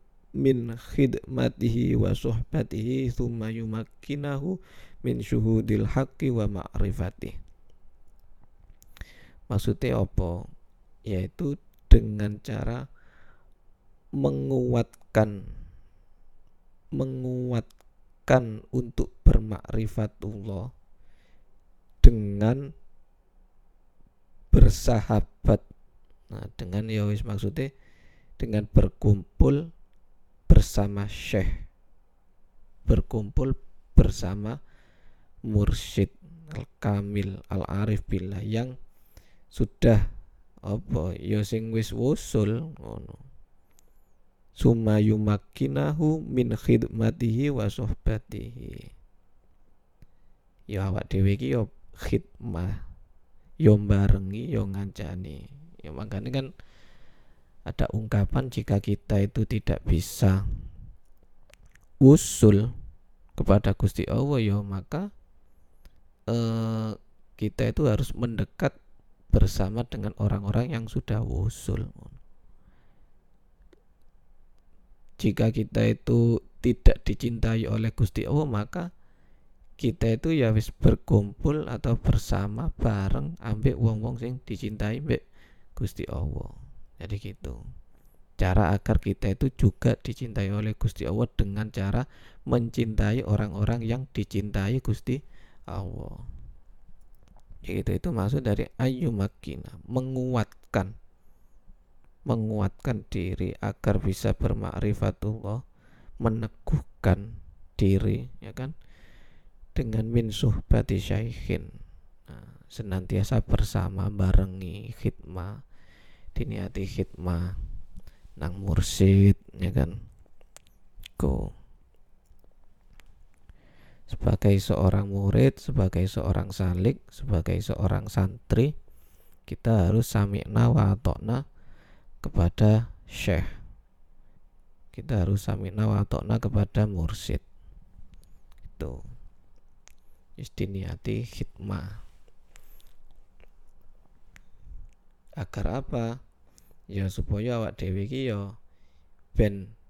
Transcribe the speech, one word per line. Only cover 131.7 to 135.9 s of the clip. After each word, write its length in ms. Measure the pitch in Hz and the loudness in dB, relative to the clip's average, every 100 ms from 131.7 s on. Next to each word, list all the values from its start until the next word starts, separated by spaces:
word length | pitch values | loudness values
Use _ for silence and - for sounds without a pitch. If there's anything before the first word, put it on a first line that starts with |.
| - - - - - | -20 -20 -20 -20 -12
kepada 720 | - - 87 - 107 117 117 - | -4 2 2 4 4 4 2 -10
syekh. 400 | - - - 85 - - - - _ _ - - - - - - - - - | -16 -6 -2 -2 -2 -8 -16 -20 _ _ -20 -20 -20 -20 -20 -20 -20 -20 -18
Kita 340 | - - 104 92 | -12 -2 0 2
harus 160 | 101 | 0
sami'na 460 | - 101 98 104 107 | -2 -6 -4 -2 0